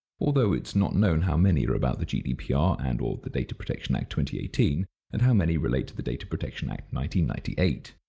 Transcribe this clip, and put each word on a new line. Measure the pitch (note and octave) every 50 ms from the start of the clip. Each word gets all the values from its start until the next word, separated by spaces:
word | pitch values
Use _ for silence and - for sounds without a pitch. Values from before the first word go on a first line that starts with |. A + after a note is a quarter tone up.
| _ _ _ -
although | - D3 C#3+ C#3 A#2+ G2+
it's | D#2+ A#1+ - - -
not | G2+ G2 - -
known | F#2 G#2+ F#2+ D#2+ D#2+
how | F2+ F2 D2
many | E2 F#2 G2 E2+ C#2 A1+
are | - A1+
about | G#1+ C2 B1+ - -
the | D#2+
G | - - G1+
D | - - B1+
P | - - - C2
R | C#2+ D#2+ F#2+ - - C2+
and | C2 A#1 A1+
or | A#1+ A1+ - - -
the | -
Data | - B1+ A#1+ - -
Protection | - - - - - - - B1+
Act | - - -
twenty | - D2+ C#2+ - - -
eighteen, | - F2 - - A#2 E2 C#2+ D#2+ F#2+ - _ _ _ _ -
and | G2+
how | B2 B2+ A#2+
many | G2+ E2 E2 E2+
relate | D2+ - A1+ B1 C2 -
to | - -
the | - C2
Data | - A#1+ - -
Protection | - - - - - - - - -
Act | G1+ - - -
nineteen | - B1+ C#2 - - F#2 D#2+
ninety-eight. | A#1 - - - - - - F2+ F#2 C2+ - - - - _ _